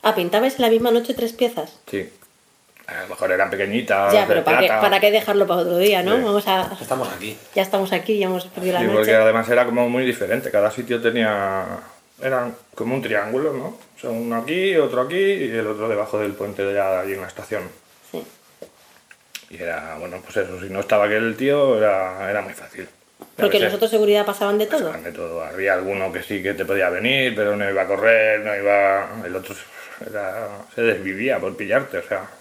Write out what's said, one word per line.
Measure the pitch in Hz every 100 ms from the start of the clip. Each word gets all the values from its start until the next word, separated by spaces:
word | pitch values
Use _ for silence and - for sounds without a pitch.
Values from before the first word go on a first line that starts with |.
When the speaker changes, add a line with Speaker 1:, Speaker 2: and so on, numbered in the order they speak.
Speaker 1:
Ah, | 214 220
¿pintabais | 175 208 262 262
en |
la | 240
misma | 226 233
noche | 233 233
tres | 233 233
piezas? | 233 240 233 151 - -
Speaker 2:
Sí. | 101 87 - - _ _ _ _ - -
A | 92
lo | 92
mejor | 90 92
eran | 92 95
pequeñitas, | 95 98 110 110 98 101
Speaker 1:
Ya, | 107
Speaker 2:
de | 196
Speaker 1:
pero | 107 -
¿para | -
qué, | 185
Speaker 2:
plata. | 110
Speaker 1:
para | 208 196
qué | 208
dejarlo | 214 214 202 185
para | 175
otro | 175 175
día, | 202 196
no? | 180 233
Speaker 2:
Sí. |
Speaker 1:
Vamos | 233 208 202
a | 190 - 196
Speaker 3:
Estamos | - 131 127
aquí. | - 107 107 -
Speaker 1:
Ya | -
estamos | 190 196 190
aquí, | 190 - 214
ya | 190
hemos | 185 180
perdido | - 180 180
la |
Speaker 2:
Sí, | 113
Speaker 1:
noche. | 107
Speaker 2:
porque | 107 113
además | 110 110 113
era | 120 123
como | 120 120
muy | 123 127
diferente. | 117 90 117 135
Cada | 104 104
sitio | 117 117 120
tenía, | 117 117 110 104 98 95 92 90 - - _ _
eran | 131 131 120 117 _
como | - 113 131
un |
triángulo, | 113 107 104 123 151
¿no? | 135 156 233 - -
O |
sea, | 123
uno | 113 117 117
aquí, | 123 170 196 170
otro | 135 123
aquí | 127 180
y | 196 196 131
el | 113 107
otro | 107 110
debajo | 104 107 107
del | 104
puente | 98 101 98
de | 98 101
allá, | 95 92
allí | 98 95
en |
la | 90
estación. | - - 107 90 - _ _ -
Speaker 1:
Sí. | 82 - - _ _ - _ _ _ _ - _ - -
Speaker 2:
Y | -
era, | 87 82 80 80
bueno, | 90 90
pues | - 107
eso, | 90 90
si | 95
no | 95
estaba | 101 107 104
aquel | 107 113 113
tío, | 135 143 139 113
era, | 107 95 92 92 98
era | 104
muy | 95
fácil. | - - - 87 _ _ _ - -
Speaker 1:
Porque | 202 196
Speaker 2:
A |
veces |
Speaker 1:
los | 208
otros | 196 220
seguridad | 226 214 208 202
pasaban | 196 202 208
de | 208
todo. | 311 175
Speaker 2:
pasaban | 131
de | 87
todo. | 85 85 85
Había | 78 87 98
alguno | 92 95 98 95
que | 87
sí | 87 101
que | 92
te | 101 82
podía | 98 90
venir, | 90 113 135 127 107
pero | 104 104
no | 98
iba | 98
a | 92
correr, | 98 110 113 110 107
no | 107 104
iba, | 101 101 98 98 95 110 90
el | 92
otro | 95 101 - - - - -
era... | 104 98 98 107 101 -
se | -
desvivía | 117 98 95 95 123 113
por | 92 -
pillarte, | 101 120 139 90
o | -
sea. | 98 - -